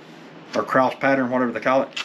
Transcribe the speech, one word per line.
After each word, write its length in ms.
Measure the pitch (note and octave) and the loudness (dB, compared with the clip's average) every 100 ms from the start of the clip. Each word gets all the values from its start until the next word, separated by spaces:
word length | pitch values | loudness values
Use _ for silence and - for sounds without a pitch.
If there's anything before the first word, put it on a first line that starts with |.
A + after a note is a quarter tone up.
| - - - - - | -20 -20 -20 -20 -6
or 100 | A2+ | -4
cross 300 | G#2 C3+ B2 - | 0 2 2 2
pattern, 340 | C3+ C3+ A#2+ | 0 2 2
whatever 220 | B2+ B2 | 0 0
they 80 | A2 | -2
call 220 | A#2+ C3 | 0 2
it. 60 | - - | 0 -6